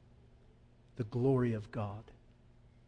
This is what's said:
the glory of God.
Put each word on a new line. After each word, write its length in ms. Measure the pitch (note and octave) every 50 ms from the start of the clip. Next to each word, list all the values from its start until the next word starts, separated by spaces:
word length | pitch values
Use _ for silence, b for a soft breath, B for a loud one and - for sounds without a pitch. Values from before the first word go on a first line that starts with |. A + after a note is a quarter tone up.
| - - - - - - - - - - - - - - - - - - -
the 80 | - A#2
glory 480 | G#2+ - A#2+ B2 C3+ C3+ B2+ B2 A#2+ A2+
of 180 | G#2+ G#2 -
God. 320 | - A2 G#2 G2+ G2+ A2+ - - - - - - - - - - - - - - - - -